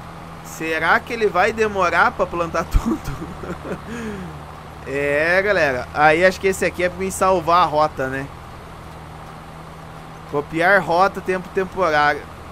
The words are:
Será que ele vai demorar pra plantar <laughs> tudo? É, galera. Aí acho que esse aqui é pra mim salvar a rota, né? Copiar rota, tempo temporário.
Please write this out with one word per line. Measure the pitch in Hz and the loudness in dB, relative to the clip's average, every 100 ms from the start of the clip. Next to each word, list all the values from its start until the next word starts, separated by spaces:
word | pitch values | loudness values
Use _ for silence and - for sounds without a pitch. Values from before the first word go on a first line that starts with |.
| - - - - - | -16 -16 -16 -16 -14
Será | - 160 160 165 220 | -6 -2 2 4 4
que | 233 | 2
ele | 233 208 | 0 2
vai | 175 214 | 4 2
demorar | 220 214 196 175 170 226 | 2 0 2 2 4 4
pra | - 175 | 2 -2
plantar | 170 165 160 165 | -2 -2 -2 0
<laughs> | |
tudo? | - 233 320 - 139 160 - - 175 277 185 - 233 226 202 175 151 110 - - - - | 0 2 -4 -6 -8 -10 -10 -10 -10 -8 -10 -10 -10 -8 -8 -10 -12 -14 -16 -16 -14 -6
É, | 139 143 147 160 185 | -2 2 2 4 4
galera. | 202 190 147 127 120 | 4 4 2 0 -2
Aí | - 156 160 185 | 4 6 8 6
acho | 185 | 4
que | 190 | 0
esse | 185 180 | 2 0
aqui | - | 0
é | 175 | -2
pra | 175 | 0
mim | 190 | -4
salvar | - 190 185 156 175 | 0 2 2 4 4
a | 160 | 4
rota, | 151 151 - 131 | 4 2 0 -4
né? | 135 139 - - - - - - - - - - - - - - - - - - - - | -4 -8 -12 -16 -16 -16 -16 -16 -16 -16 -16 -16 -16 -16 -16 -16 -16 -16 -16 -16 -16 -6
Copiar | 143 143 160 175 202 | -4 -2 2 4 4
rota, | 156 170 190 196 | 4 4 4 2
tempo | 185 185 175 | -4 -4 -2
temporário. | 196 190 180 175 151 147 147 - - - | -4 -2 0 2 4 4 2 -6 -16 -16